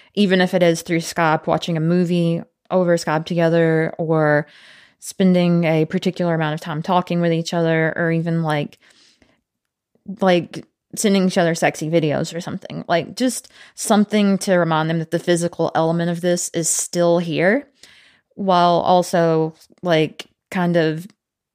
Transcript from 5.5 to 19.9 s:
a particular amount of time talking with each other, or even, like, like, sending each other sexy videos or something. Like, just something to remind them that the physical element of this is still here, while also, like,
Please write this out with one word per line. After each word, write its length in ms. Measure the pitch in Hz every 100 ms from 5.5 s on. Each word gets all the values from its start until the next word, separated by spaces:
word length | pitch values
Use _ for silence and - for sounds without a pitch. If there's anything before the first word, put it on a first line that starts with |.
| 170
a 220 | 160 160 160
particular 480 | 185 180 170 175
amount 200 | 160 151
of 60 | 156
time 220 | 175 151
talking 380 | 160 180 - 175
with 120 | 170
each 200 | 165 165
other, 380 | 175 165 160 160 -
or 160 | 170
even, 320 | 165 165 165
like, 340 | 160 151 147 - _ _ _ _ _ _ _ _ _ _ _ _ - 190
like, 460 | 190 175 - - - _ _ -
sending 300 | 208 196 185
each 120 | 190
other 160 | 170
sexy 340 | 165 151 - 156
videos 460 | 170 156 135 165
or 60 | 165
something. 440 | 151 - - 156 -
Like, 300 | 170 - -
just 320 | 254 - - - - -
something 600 | - 202 202 214 202 190
to 180 | - 180
remind 340 | 165 156 160
them 80 | 165
that 140 | 160
the 60 | 165
physical 520 | - 170 170 - 165
element 360 | - 165 170 170
of 100 | 170
this 300 | 180 175 -
is 160 | 170 160
still 500 | - - 180 170 170
here, 480 | 170 147 175 262 - _ - _ _ _ _
while 460 | - 190 180 175 170
also, 760 | - 180 175 180 165 160 160 - _ _
like, 440 | 180